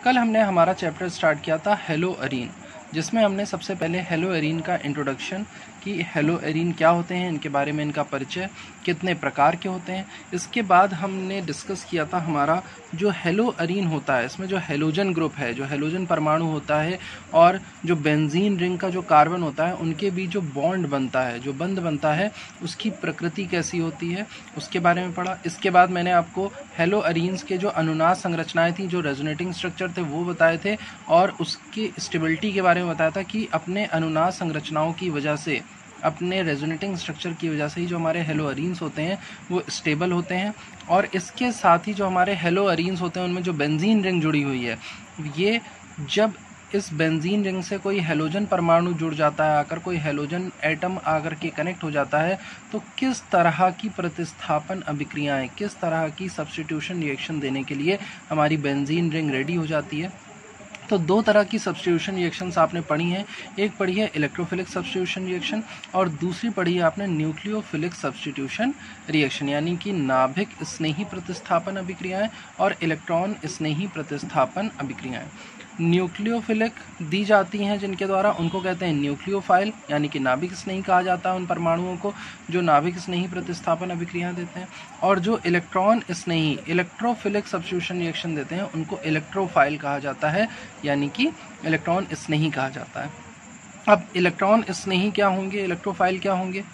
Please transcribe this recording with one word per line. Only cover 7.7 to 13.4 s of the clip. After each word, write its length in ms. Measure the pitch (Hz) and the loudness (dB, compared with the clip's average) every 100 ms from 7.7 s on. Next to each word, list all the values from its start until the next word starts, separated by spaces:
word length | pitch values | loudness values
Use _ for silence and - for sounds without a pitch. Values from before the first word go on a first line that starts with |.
में 100 | 151 | 0
इनका 180 | 147 147 | -2 -2
परिचय, 440 | 139 139 135 180 190 - - - | -2 -4 -4 -6 -6 -10 -18 -6
कितने 300 | - 160 180 | -4 -2 0
प्रकार 420 | 175 139 131 147 175 | 0 -2 4 4 4
के 120 | 190 | -4
होते 240 | 185 175 | -6 -6
हैं। 140 | 185 196 - - | -8 -8 -16 -8
इसके 280 | 180 - 240 | -8 -2 -2
बाद 280 | 202 180 202 | 6 6 6
हमने 460 | 170 196 190 185 196 | 2 -4 -4 -4 -4
डिस्कस 420 | 165 139 - 190 | -6 -8 -6 -8
किया 200 | - 170 | -2 -2
था 140 | 151 180 | 0 -2
हमारा 440 | 165 147 143 170 - - - | 0 0 2 2 -2 -18 -12
जो 160 | 165 202 | 0 0
हेलोअरीन 720 | 175 175 196 | 2 0 2